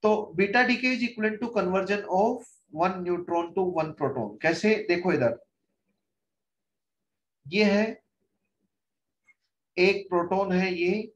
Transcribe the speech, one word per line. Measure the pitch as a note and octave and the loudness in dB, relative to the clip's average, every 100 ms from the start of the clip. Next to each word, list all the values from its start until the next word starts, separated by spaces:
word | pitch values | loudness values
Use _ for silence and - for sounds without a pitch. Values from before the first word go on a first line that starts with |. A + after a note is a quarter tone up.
तो | G#3+ G#3+ - D#3 | 2 2 -2 0
beta | G3 A#3+ B3 | 2 4 2
decay | A#3+ B3+ B3+ | 2 0 -2
is | |
equivalent | A#3+ - G#3+ G#3+ | -4 -2 -2 -2
to | A#3+ | -4
conversion | G#3+ F3+ F#3 F#3+ G3+ - | -2 0 0 0 -4 -2
of | F#3 A3 B3+ - _ _ | 0 0 -2 -10 _ _
one | D3+ F3+ F#3+ | -2 -2 -2
neutron | F3+ F3 E3+ E3+ E3+ - | -4 -4 -2 -2 -2 -2
to | F3+ | -2
one | E3 D#3 D3+ | -2 -4 -4
proton। | C#3 C3 G#2 G#2 | -4 -4 -8 -4
कैसे, | D#3 E3 G#3 G#3+ - | -2 0 0 0 0
देखो | F3 F3+ | -2 0
इधर, | C#3+ B2 A2+ _ _ _ _ _ _ _ _ _ _ _ _ _ _ _ _ _ _ _ _ C#3 | 2 0 -2 _ _ _ _ _ _ _ _ _ _ _ _ _ _ _ _ _ _ _ _ -6
ये | F#3 | 2
है, | G#3+ G3+ A3 - _ _ _ _ _ _ _ _ _ _ _ _ _ _ _ _ _ - | 4 4 2 -4 _ _ _ _ _ _ _ _ _ _ _ _ _ _ _ _ _ 2
एक | F3+ G3 - | 2 2 0
प्रोटॉन | F3+ F3 F#3+ G3 | -2 0 0 2
है | F#3 F#3 F3+ | 2 0 0
ये। | F3 G#3 A3 | 0 0 -4